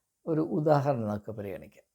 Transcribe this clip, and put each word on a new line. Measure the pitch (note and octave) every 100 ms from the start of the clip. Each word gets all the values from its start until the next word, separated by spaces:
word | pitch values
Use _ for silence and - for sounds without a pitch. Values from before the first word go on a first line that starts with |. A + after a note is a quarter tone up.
| _ _ -
ഒരു | D#3 E3 F#3
ഉദാഹരണം | D#3 D3 C#3 B2 G#2+
നമുക്ക് | G#2 - G#2+
പരിഗണിക്കാം. | G2+ F2 G#2 - _